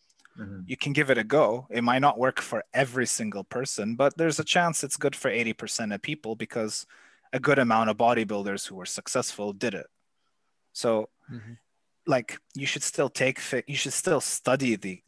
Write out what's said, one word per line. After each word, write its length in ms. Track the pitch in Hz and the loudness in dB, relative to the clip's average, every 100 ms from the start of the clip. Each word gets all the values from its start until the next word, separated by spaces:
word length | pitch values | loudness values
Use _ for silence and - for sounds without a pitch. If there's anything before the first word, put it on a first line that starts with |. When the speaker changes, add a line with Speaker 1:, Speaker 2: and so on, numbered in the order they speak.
| _ _ _ - | _ _ _ -16
Speaker 1:
Mm-hmm. 240 | 104 98 92 | -14 -12 -10
Speaker 2:
You 100 | 131 | -6
can 140 | 147 | 0
give 160 | 143 139 | 2 4
it 80 | 120 | 2
a 60 | |
go. 420 | 110 143 117 120 131 | 4 4 4 2 -4
It 120 | 113 | 0
might 160 | 120 131 | 2 6
not 180 | 143 107 | 4 4
work 220 | 127 - | 0 0
for 240 | - 113 - | -4 -4 -2
every 320 | 127 135 127 117 | 0 0 0 0
single 380 | - 107 101 | 0 -4 -6
person, 520 | 95 123 135 - 104 117 | -6 -6 -4 -2 -2 2
but 200 | 139 160 | 2 2
there's 220 | 165 147 | 0 0
a 40 | |
chance 400 | 156 180 175 156 | 2 2 2 0
it's 120 | 135 - | -2 0
good 180 | 139 - | 0 0
for 120 | 135 | -2
eighty 220 | 107 113 | 0 -2
percent 380 | 110 107 - 110 | -4 -6 -4 -4
of 100 | 104 | -4
people 340 | - 151 110 110 | -6 -8 -6 -6
because 500 | 110 120 110 - - - - _ - | -6 -4 -4 -6 -10 -20 -20 _ -6
a 80 | 127 | 0
good 180 | 127 139 | 4 4
amount 320 | 120 113 113 | 6 4 4
of 60 | 107 | 4
bodybuilders 720 | 117 117 104 104 101 98 - | 4 4 0 -2 -2 -4 -6
who 80 | 95 | -10
were 100 | 90 | -10
successful 640 | - - 127 120 - 104 | -10 -4 -4 -4 -4 -8
did 200 | 98 123 | -4 -4
it. 120 | 95 - _ _ _ _ _ _ _ _ | -4 -12 _ _ _ _ _ _ _ _
So, 360 | - 123 110 107 _ - | -4 0 0 -2 _ -18
Speaker 3:
Mm-hmm. 240 | 120 107 117 _ _ _ _ - | -16 -16 -20 _ _ _ _ 0
Speaker 2:
like, 320 | 131 113 - _ | 0 0 -14 _
you 120 | - 135 | -6 -4
should 160 | 147 | -2
still 260 | - - 135 | -4 0 0
take 300 | - 131 - | 2 2 0
fit, 240 | - 127 - | -4 -4 -4
you 80 | 139 | -4
should 160 | 139 | -2
still 260 | - - 147 | -2 2 2
study 540 | - - - 131 131 107 | 0 -2 0 2 2 0
the, 260 | 98 90 | -2 -10